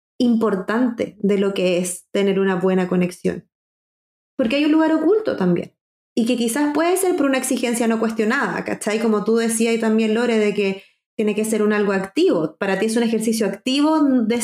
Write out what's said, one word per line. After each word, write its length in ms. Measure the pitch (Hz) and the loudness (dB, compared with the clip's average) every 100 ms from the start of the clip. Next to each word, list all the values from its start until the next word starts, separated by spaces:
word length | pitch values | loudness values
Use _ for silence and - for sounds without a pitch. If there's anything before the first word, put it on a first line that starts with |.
| _ _ | _ _
importante 1000 | 240 226 220 196 185 226 254 - 175 - | 0 2 0 -2 -2 0 0 -2 -6 -2
de 180 | 196 196 | 0 2
lo 160 | 196 | 0
que 240 | 196 185 175 | 0 0 0
es 300 | 180 - - | -2 -8 -6
tener 280 | 202 196 190 | -2 0 2
una 160 | 196 185 | 0 0
buena 320 | 185 185 180 | 0 0 0
conexión. 640 | 180 180 - 185 170 - _ _ _ _ _ _ _ _ - | 0 -2 -4 -6 -6 -12 _ _ _ _ _ _ _ _ -4
Porque 200 | 226 277 | -2 0
hay 80 | 302 | 2
un 60 | |
lugar 220 | 311 320 | 2 2
oculto 420 | 320 311 427 - - | 2 2 2 0 -2
también. 380 | 180 175 - _ _ _ _ - | 0 0 -4 _ _ _ _ -2
Y 80 | 233 | 0
que 120 | 240 | 0
quizás 360 | 233 254 294 | -2 0 -2
puede 220 | 294 339 370 | 0 0 0
ser 200 | 370 294 | 0 0
por 80 | 277 | 0
una 120 | 262 | 0
exigencia 500 | 262 240 240 233 226 | -2 -2 -2 0 0
no 120 | 226 | 0
cuestionada, 640 | 220 220 214 277 208 175 | -2 0 0 0 -2 -4
¿cachai? 360 | 180 202 220 220 | -6 -6 -4 0
Como 240 | 226 208 208 | 0 0 2
tú 100 | 226 | 0
decías 400 | 226 226 233 226 | 0 0 0 0
y 40 | |
también, 340 | 226 220 220 | 2 2 2
Lore, 260 | 220 240 226 | 0 0 2
de 140 | 208 | 0
que 300 | 208 196 190 - _ _ - | 0 -2 -4 -12 _ _ -4
tiene 180 | 214 208 | -2 -2
que 80 | 220 | -2
ser 160 | 220 | 0
un 120 | 208 | 2
algo 180 | 208 202 | 2 0
activo. 640 | 190 185 - 370 190 156 - | 0 -2 0 2 2 -2 -4
Para 220 | 202 190 | -4 -2
ti 60 | 220 | 0
es 100 | 233 | 0
un 80 | |
ejercicio 420 | 233 220 226 220 202 | 0 0 0 0 -2
activo 560 | 190 - 277 302 311 | -2 -4 0 2 2
de 380 | 285 254 214 240 | 2 2 0 -2